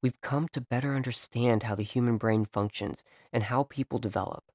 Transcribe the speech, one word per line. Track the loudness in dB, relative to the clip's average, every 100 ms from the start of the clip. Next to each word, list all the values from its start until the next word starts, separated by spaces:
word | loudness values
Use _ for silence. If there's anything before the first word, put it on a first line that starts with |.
we've | -2 -2
come | -4 -2 -2
to | -4
better | -4 -2 0
understand | -2 -2 -4 -6 2 4 4
how | 2
the | -4
human | -2 2 2 2
brain | 4 2 2
functions | 0 -2 -2 -6 -6 -14 _ _
and | -2
how | 0 0
people | -2 -2 -4 -2
develop. | -2 -2 -4 -8 _